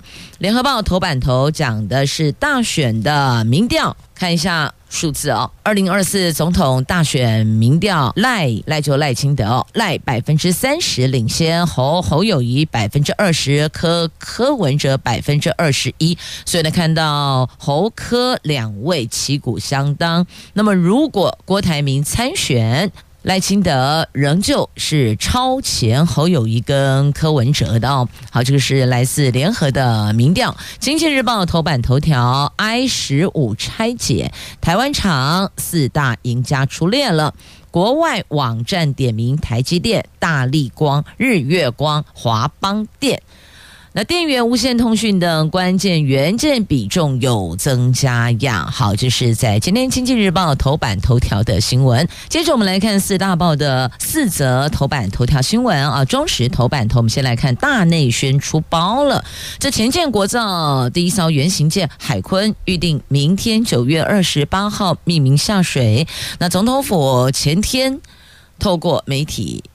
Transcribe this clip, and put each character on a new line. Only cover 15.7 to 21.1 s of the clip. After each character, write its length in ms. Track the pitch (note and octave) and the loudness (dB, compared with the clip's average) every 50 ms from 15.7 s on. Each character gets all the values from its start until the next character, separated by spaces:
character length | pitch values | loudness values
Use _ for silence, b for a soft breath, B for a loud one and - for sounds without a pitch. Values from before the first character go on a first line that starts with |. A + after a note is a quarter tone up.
| C3 | 0
十 220 | - - C3+ - | 0 -2 -6 -4
一。 220 | - D#3 E3+ E3+ B B B B B B | -2 -2 -2 -2 B B B B B B
所 160 | - - E3+ | -4 -2 0
以 20 | D#3+ | 0
呢， 80 | D#3+ | 0
看 220 | E3 F#3 E3+ D#3 D#3+ | 0 0 2 2 2
到 560 | E3 D#3+ D3+ D3 C#3+ C#3+ C#3 C3+ B2+ B2+ B B | 2 0 0 0 0 0 0 0 0 0 B B
侯 340 | B - D3 C#3+ D#3 G3 A3+ - | B -4 -2 0 0 0 -2 -4
柯 440 | - - - A#3+ A#3+ B3 B3+ B3+ - - | -6 -8 -4 -2 0 0 0 -2 -2 -2
两 400 | D3+ D3 B2+ A2+ A2 G#2 G2 A#2 | -4 -4 -2 -4 -6 -8 -6 -4
位 240 | E3 F#3 D3 A2+ | -2 -2 -2 -2
旗 320 | A#2 - - - - C#3 C#3+ | -4 -6 -6 -4 -2 -4 -2
鼓 200 | - B2+ G#2+ E2+ | -2 -4 -6 -6
相 360 | - - C#3 C3+ C#3 C#3+ C#3+ | -4 -4 -2 -2 0 -2 -2
当。 320 | - E3+ E3+ E3 F3 F3 B B B B B B | -2 -2 0 0 0 0 B B B B B B
那 100 | G3 G#3+ | 0 2
么 120 | G#3+ G3 | 2 2
如 340 | F3+ E3 F3 G#3 C4+ D#4+ | 2 2 2 4 2 2
果 300 | C#4 | 0